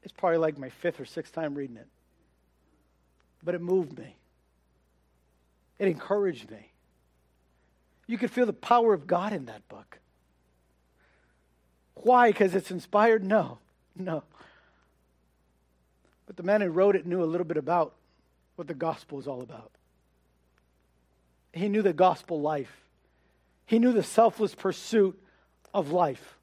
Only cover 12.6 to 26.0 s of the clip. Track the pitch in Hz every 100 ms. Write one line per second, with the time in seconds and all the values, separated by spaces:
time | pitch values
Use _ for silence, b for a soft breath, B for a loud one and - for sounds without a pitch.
12.6 | - 185 - 208 226 220 190 214 143 120
13.6 | _ _ _ 170 180 160 - b b b
14.6 | b b b b _ _ _ _ _ _
15.6 | _ _ _ _ _ _ - 190 175 208
16.6 | 196 160 202 190 160 180 165 175 170 156
17.6 | 139 175 156 _ _ _ _ _ _ -
18.6 | 170 147 165 151 - 143 139 127 127 135
19.6 | - _ _ _ _ _ _ _ _ _
20.6 | _ _ _ _ _ _ _ _ _ 165
21.6 | 208 208 196 151 185 175 - 165 147 151
22.6 | 127 - _ _ _ _ _ _ _ _
23.6 | _ 226 240 226 170 - 226 - 208 -
24.6 | 196 - - 226 190 - b b b b
25.6 | b 202 147 175